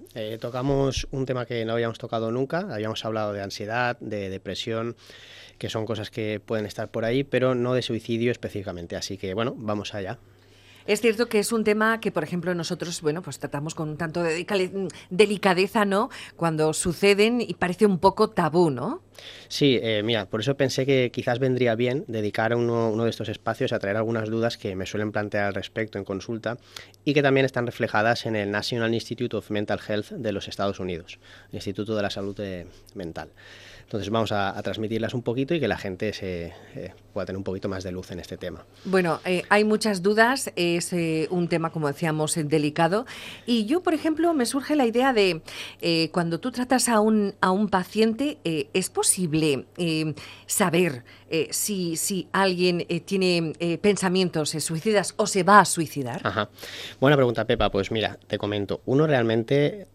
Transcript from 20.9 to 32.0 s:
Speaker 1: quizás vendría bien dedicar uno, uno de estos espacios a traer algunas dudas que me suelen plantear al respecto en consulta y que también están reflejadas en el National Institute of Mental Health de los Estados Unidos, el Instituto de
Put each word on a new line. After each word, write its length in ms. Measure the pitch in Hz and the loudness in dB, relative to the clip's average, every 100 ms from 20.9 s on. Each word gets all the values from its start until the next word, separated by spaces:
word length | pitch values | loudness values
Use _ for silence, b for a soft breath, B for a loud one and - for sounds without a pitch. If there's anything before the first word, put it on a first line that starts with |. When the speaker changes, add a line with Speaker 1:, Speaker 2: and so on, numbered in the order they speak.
| 131 123 | 4 2
Speaker 1:
quizás 280 | - 127 120 | -2 -2 0
vendría 360 | 131 127 123 113 | 2 2 2 2
bien 300 | 123 135 - | 0 0 -4
dedicar 480 | 110 104 107 113 120 | -4 -2 0 2 2
uno, 340 | 117 117 113 | 2 2 2
uno 140 | 107 | 2
de 60 | 117 | 0
estos 180 | - 110 | -2 -6
espacios 460 | 104 - 110 131 | -6 -4 -2 -2
a 60 | 110 | -2
traer 180 | 101 107 | -2 -2
algunas 320 | 110 117 107 | 0 -2 -2
dudas 280 | 113 117 - | -2 -2 -2
que 160 | 107 92 | -6 -6
me 80 | 95 | -6
suelen 260 | 104 104 | -4 -4
plantear 320 | 104 104 104 | -2 -2 -2
al 100 | 101 | -2
respecto 440 | 98 90 - 110 101 | -4 -6 -6 -6 -6
en 60 | 95 | -6
consulta 520 | 98 - 113 110 120 B B B B | -6 -6 -6 -6 -8 B B B B
y 100 | - | 0
que 80 | 143 | 2
también 240 | 139 135 131 | 4 4 2
están 200 | 127 120 | 0 -4
reflejadas 600 | - 113 107 110 117 113 | -2 -2 2 2 2 0
en 120 | 107 | -2
el 120 | 101 | -2
National 440 | 104 - 123 113 | -2 -2 -2 0
Institute 420 | 113 - 113 120 107 | 0 -4 -6 -4 -4
of 160 | - | -4
Mental 280 | 104 104 101 - | -4 -2 -4 -2
Health 260 | 107 - | -4 -4
de 200 | 214 110 | -6 -4
los 160 | 98 - | -4 -6
Estados 320 | - 101 98 | -4 -4 -2
Unidos, 400 | 92 85 - - B B B | -6 -6 -10 -20 B B B
el 60 | - | -10
Instituto 400 | 101 98 104 | -8 -6 -4
de 40 | 107 | -2